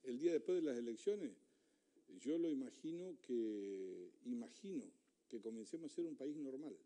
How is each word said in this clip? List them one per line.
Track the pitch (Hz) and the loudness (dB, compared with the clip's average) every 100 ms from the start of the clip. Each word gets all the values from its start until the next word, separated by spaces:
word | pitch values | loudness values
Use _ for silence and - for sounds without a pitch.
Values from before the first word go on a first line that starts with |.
El | 131 123 | -2 4
día | 170 | 6
después | 160 - 180 | 6 4 4
de | 156 | 4
las | 120 | 2
elecciones, | 117 113 - 208 147 95 - _ _ _ _ - - 92 | 0 0 0 2 -2 -6 -20 _ _ _ _ -20 -16 -6
yo | 127 170 | 0 4
lo | 165 | 4
imagino | 139 127 - 156 170 185 147 | 2 0 -4 -6 -4 -6 -8
que, | - 120 110 104 98 98 95 90 90 - | 0 2 4 2 -2 -2 -4 -6 -10 -10
imagino | 123 120 117 - 196 165 107 - _ _ _ | -4 -2 -4 -8 -4 -4 -4 -14 _ _ _
que | 117 | -6
comencemos | 110 113 107 165 156 | -4 -4 -6 -6 -4
a | - | -2
ser | 170 | -2
un | 131 | 0
país | 135 151 | -2 -2
normal. | 139 131 151 98 | -4 -4 -6 -8